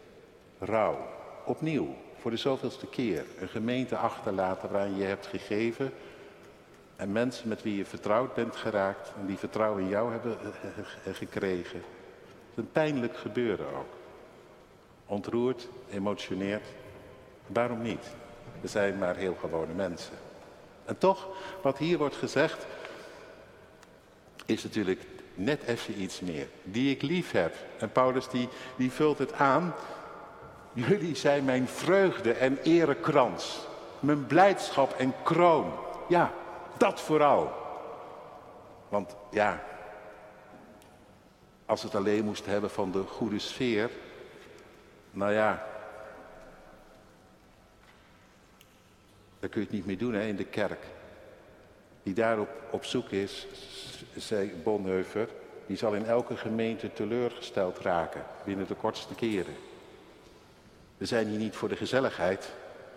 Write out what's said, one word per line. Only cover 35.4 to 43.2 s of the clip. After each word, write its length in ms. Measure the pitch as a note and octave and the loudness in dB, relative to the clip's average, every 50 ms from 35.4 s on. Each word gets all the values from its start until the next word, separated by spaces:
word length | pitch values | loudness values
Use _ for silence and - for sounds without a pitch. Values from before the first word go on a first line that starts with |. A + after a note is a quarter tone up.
| F3+ F3 D#3+ C3+ A2+ C3 - - - - - - - | 8 8 8 6 4 0 -4 -6 -8 -8 -8 -8 0
Ja, 260 | - F3 F3 D3+ - - - - - - - - - - | 4 6 6 6 4 2 -4 -10 -10 -12 -12 -12 -12 2
dat 240 | - A#3+ G3 - - | 4 4 4 4 0
vooral. 500 | - - D#3 D3+ D3 C#3 C3 - D#2 - - - - - - - - - - - - - - - - - - - - - - - - - - - - - | 0 2 6 8 8 8 8 8 6 2 -2 -6 -8 -8 -8 -10 -10 -10 -12 -12 -14 -14 -16 -16 -16 -16 -18 -18 -18 -20 -20 -20 -20 -20 -20 -20 -8 -4
Want 260 | G2+ G2+ F#2+ - - - - - | -4 -4 -4 -4 -10 -16 -14 -2
ja, 320 | - G#2 G#2 G2+ F2 E2 - - - - - - - - - - - - - - - - - - - - - - - - - - - - - - - - - - - - - - - _ - | 2 2 4 4 2 -2 -6 -10 -12 -14 -14 -14 -14 -16 -16 -18 -18 -18 -20 -20 -20 -20 -20 -20 -20 -20 -20 -20 -20 -20 -20 -20 -20 -20 -20 -20 -20 -20 -20 -20 -20 -20 -20 -20 -20 _ -2
als 160 | - A2 - | 0 0 0
we 60 | - | 0
het 100 | G#2 - | -2 0
alleen 280 | G#2 G2 G#2 G#2 A2 G#2+ | 2 4 4 4 4 2
moesten 260 | G#2+ G2 - - G2 | 0 -2 -4 -2 -2
hebben 200 | G2+ G#2 G2+ G2 | 0 0 0 0
van 200 | - - G2+ F#2+ | -2 -2 -2 0
de 120 | F2+ G2 F#2+ | 0 0 -2
goede 360 | - - - | -2 -2 -2